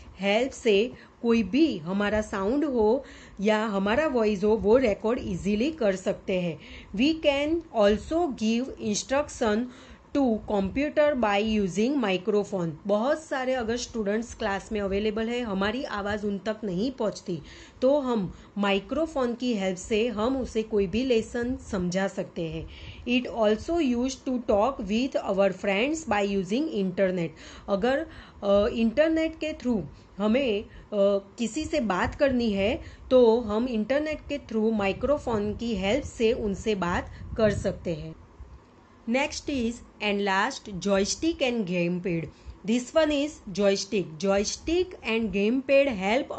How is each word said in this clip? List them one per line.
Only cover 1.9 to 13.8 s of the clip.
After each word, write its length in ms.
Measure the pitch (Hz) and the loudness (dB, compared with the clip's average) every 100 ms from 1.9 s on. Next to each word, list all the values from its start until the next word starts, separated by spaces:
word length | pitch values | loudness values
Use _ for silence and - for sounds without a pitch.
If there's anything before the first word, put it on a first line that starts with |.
| 196 208 214 | -2 0 0
sound 440 | 214 208 190 277 302 | -2 -2 0 0 0
हो 380 | 247 214 254 - - - - | 2 2 2 -2 -16 -18 -4
या 240 | 202 214 220 | 0 2 2
हमारा 420 | 196 196 214 311 | 0 2 2 2
voice 360 | 254 214 208 | 2 2 2
हो, 60 | 208 | 2
वो 280 | 220 190 240 | 2 4 4
record 420 | 254 196 220 254 | 4 0 0 -2
easily 480 | 233 175 165 208 269 | -4 -4 0 0 0
कर 240 | 320 214 190 | 0 0 0
सकते 460 | 196 185 - 190 | -2 -4 -2 -2
हैं। 180 | 175 147 - - - 196 | -2 -4 -10 -18 -8 0
We 300 | 277 320 294 | 2 2 2
can 360 | 277 294 330 330 233 | 2 2 -2 -2 2
also 600 | 202 208 - 320 349 226 | 4 4 0 0 0 0
give 220 | 214 233 269 - 220 | 0 0 -2 -6 -4
instruction 800 | 208 - 269 294 - 226 208 247 - - - - 285 | -4 -2 -2 -2 -2 0 0 -2 -8 -20 -20 -6 0
to 200 | 269 214 - | 2 0 0
computer 640 | 208 196 175 294 302 294 285 | -2 0 0 0 2 2 4
by 520 | 226 202 220 214 196 | 2 2 2 2 0
using 300 | 165 226 294 | 2 0 2
microphone। 760 | 214 185 180 208 196 196 170 147 202 | 2 0 0 0 0 -2 -2 -4 0
बहुत 360 | 208 240 311 | 2 2 0
सारे 300 | - 277 254 | -2 -4 -2
अगर 240 | 262 220 | -2 -2
students 560 | 240 | -4